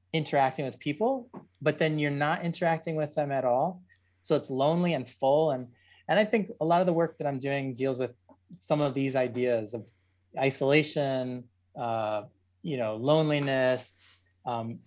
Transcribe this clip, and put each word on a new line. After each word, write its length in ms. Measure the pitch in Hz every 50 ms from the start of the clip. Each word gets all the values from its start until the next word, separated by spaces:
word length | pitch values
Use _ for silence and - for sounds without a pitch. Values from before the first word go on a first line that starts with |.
| _ _
interacting 540 | - 160 147 - - - 170 160 - - 143
with 140 | 127 - -
people, 500 | - 147 143 - 214 247 269 262 240 - - - - - _ _
but 160 | 139 156 147 -
then 220 | 165 156 156 151
you're 100 | 147 147
not 340 | 143 143 147 151 170 - 180
interacting 520 | 170 160 - 180 165 165 165 - 175 160
with 180 | 156 151 147 -
them 180 | 156 147 139
at 140 | 139 131 127
all. 380 | 123 120 127 151 180 180 - - _ _ _ _ _ _ _
So 140 | - - 156
it's 140 | 143 151 -
lonely 460 | 135 127 135 151 165 175 175 175 160
and 120 | 131 123 -
full. 440 | - _ 135 135 143 151 160 156
And, 160 | 135 127 123 120 - _ _ _ - _ _ -
and 100 | 160 202
I 80 | 220
think 240 | 214 - 226 190 - - -
a 60 | 156
lot 160 | 165 170 175
of 60 | 185 180
the 60 | 165
work 260 | 165 170 160 - -
that 80 | 147 143
I'm 100 | 139 127
doing 380 | 131 139 139 139 135 135 127
deals 240 | 113 131 135 131 123
with 120 | 131 120 - - _ _ - _ _ _ 175 -
some 240 | - - 156 147
of 140 | 147 139 123
these 200 | 139 135 135 127
ideas 600 | 131 127 123 110 123 123 123 120 113 107 101 117
of 120 | 113 98 - _ _ _ _ _ _ _ _ - -
isolation, 1080 | 135 139 135 - 139 135 143 156 147 - - 156 143 135 135 131 127 127 123 123 120 - _ _ _ _ _ 147
uh, 440 | 123 117 113 113 107 107 107 104 104 - _ _ _ _ _ _
you 140 | - 170 143
know, 220 | 127 117 107 107 110
loneliness, 1200 | 123 143 156 160 156 151 147 147 143 139 135 131 127 127 127 123 - - - _ - - - - _ _ _ _ _
um, 340 | 127 120 117 113 117 117 - -